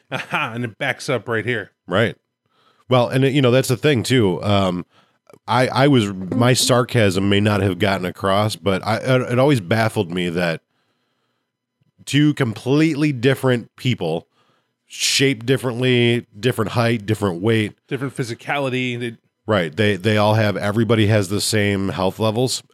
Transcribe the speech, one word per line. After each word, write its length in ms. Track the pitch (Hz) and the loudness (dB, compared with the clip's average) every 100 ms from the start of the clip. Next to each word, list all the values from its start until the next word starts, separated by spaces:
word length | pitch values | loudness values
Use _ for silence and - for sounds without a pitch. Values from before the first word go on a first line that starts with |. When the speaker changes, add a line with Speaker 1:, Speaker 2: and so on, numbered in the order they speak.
| _ | _
Speaker 1:
Aha, 400 | 131 - 175 135 | -12 -6 -6 -4
and 100 | 117 | -6
it 140 | 120 - | -8 -6
backs 320 | 139 120 - | -6 -6 -4
up 180 | 120 120 | -4 -2
right 160 | 113 104 | -4 -2
here. 260 | 113 90 _ - | -6 -8 _ -2
Speaker 2:
Right. 280 | 180 220 - _ _ _ _ _ _ - | 0 0 -4 _ _ _ _ _ _ 0
Well, 180 | 127 117 | 2 2
and 160 | 131 131 | 2 2
it, 80 | |
you 80 | 143 | 4
know, 80 | 123 | 4
that's 180 | 127 131 | 2 2
the 80 | 120 | 0
thing 260 | 151 123 | 0 0
too. 380 | - 127 101 85 | 2 2 2 0
Um, 420 | 101 101 95 90 - _ _ _ _ - - | 0 2 2 -2 -8 _ _ _ _ -16 -2
I, 200 | 120 123 | 0 0
I 200 | 117 143 | 2 4
was, 260 | 127 101 | 4 2
my 400 | 92 92 87 120 | -4 -6 2 2
sarcasm 760 | 127 - 123 123 120 104 92 98 | 2 2 2 2 2 2 2 2
may 120 | 101 | 2
not 220 | 104 104 | 2 2
have 180 | 95 87 | 0 0
gotten 260 | 101 95 90 | -2 0 -4
across, 500 | - 98 98 107 - | -4 0 2 0 -2
but 300 | 98 92 - | -2 -2 -2
I, 120 | 113 | -4
it, 240 | 127 127 117 | 0 0 0
it 60 | 120 | 0
always 220 | 143 131 | 2 2
baffled 500 | 85 113 110 110 85 | 0 0 0 -2 -4
me 180 | 90 90 | -4 -4
that 320 | 85 87 80 - _ _ _ _ _ _ _ _ _ _ _ _ _ - | -2 -2 -4 -10 _ _ _ _ _ _ _ _ _ _ _ _ _ -4
two 280 | 139 151 143 | 2 2 2
completely 760 | 120 104 120 147 160 139 156 | -4 -4 -2 2 2 0 -2
different 640 | 127 127 135 131 120 - - | 0 0 2 0 0 -4 -6
people, 520 | 127 113 85 82 - _ _ _ _ _ _ | -4 -2 -2 -4 -8 _ _ _ _ _ _
shaped 600 | - - - 139 110 117 | -6 -2 0 0 0 -2
differently, 840 | 131 120 117 127 123 120 120 - 104 | -2 -2 -2 2 2 2 0 -4 -4
different 320 | 120 - 98 | -2 0 -2
height, 340 | 120 117 120 101 | 0 0 0 -2
different 360 | 107 101 85 | -2 -2 0
weight. 340 | 107 110 104 - _ | 0 0 -2 -8 _
Speaker 1:
Different 280 | 120 135 - | -8 -6 -6
physicality. 840 | 113 113 - 143 135 127 127 120 | -8 -8 -6 -4 -2 -2 -4 -4
They 180 | 120 113 _ _ - | -8 -10 _ _ -2
Speaker 2:
Right. 300 | 101 82 76 | 0 0 0
They, 220 | 104 95 | 0 0
they 180 | 107 107 | 0 2
all 200 | 104 110 | 2 2
have, 200 | 107 92 | 0 0
everybody 520 | 104 107 110 113 104 | -2 0 2 2 4
has 200 | 110 92 | 2 0
the 140 | 101 | -4
same 480 | - 107 101 98 98 | -2 0 0 0 -2
health 280 | 80 95 92 | 0 -2 0
levels. 460 | 110 110 127 - - | -2 -2 -4 -4 -10